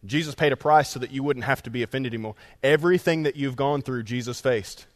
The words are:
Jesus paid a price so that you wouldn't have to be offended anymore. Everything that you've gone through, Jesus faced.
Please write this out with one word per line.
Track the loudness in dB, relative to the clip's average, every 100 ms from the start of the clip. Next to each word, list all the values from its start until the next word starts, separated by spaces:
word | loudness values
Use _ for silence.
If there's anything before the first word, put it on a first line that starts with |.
Jesus | -2 -4 -4
paid | 0 0
a | 2
price | 6 6 4
so | -4
that | -6
you | -4
wouldn't | -2 -2 0
have | -2
to | -2
be | -4
offended | -2 -2 -4
anymore. | -6 -8 -12 -20 -2
Everything | 4 4 4 2 2 0
that | 0 -2
you've | -4 -2
gone | 0 0
through, | -2 -6
Jesus | -4 -6 -6 -4
faced. | 0 0 -2 -16 -20